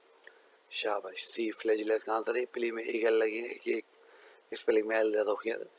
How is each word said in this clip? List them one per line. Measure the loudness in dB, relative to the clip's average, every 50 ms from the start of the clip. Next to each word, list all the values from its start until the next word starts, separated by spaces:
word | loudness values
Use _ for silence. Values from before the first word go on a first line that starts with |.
| _ _ _ _ -20 -20 -20 -20 _ _ _ _ _ -12
शाबाश, | -8 -4 -2 -2 -2 -2 -4 -8 -10 -10 -10
सी | -8 -6 -4 -4 -4
फ्लैजिला | -4 -2 2 2 2 2 4 2 2
इसका | 2 2 0 -2
आंसर | 0 0 0 0
है। | 0 -2 -2 -4
प्ली | -2 -2 -2
में | -2 -4 -4
एक | -2 -2 2 4
एल | 4 4
लगी | 4 4 2 0 -4
है | -6 -8 -10
कि | -8 -4 -2 -2
एक | -2 -4 _ _ -20 -20 -20 -20 -20 -20 -20 -20 -20 _ -10 -8
स्पेलिंग | -4 0 2 4 4 4
में | 2 2
एल | 2 2 4 4
ज़्यादा | 2 2 2
हो | 0 -2 -2
गया | -4 -4 -4
था। | -8 -12 _